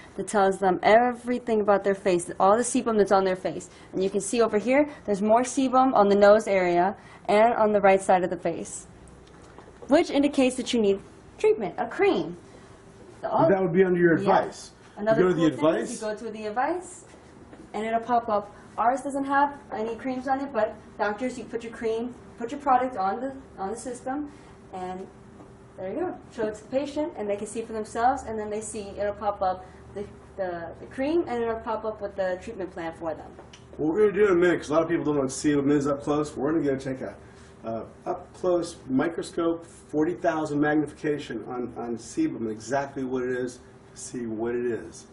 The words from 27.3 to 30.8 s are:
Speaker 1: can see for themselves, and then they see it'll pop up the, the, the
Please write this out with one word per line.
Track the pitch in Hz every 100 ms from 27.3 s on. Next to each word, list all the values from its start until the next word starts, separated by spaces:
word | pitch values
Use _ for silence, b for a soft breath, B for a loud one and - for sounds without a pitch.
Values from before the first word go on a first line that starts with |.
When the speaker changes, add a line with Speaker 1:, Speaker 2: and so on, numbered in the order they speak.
| 202
Speaker 1:
can | 214
see | 226
for | 220
themselves, | 220 214 240 240 277
and | 220 220
then | 208
they | 208
see | 214 220 196 190
it'll | 208
pop | 202 208 202
up | 190 185 B B B
the, | 196 202 - - -
the, | 185 170 165
the | -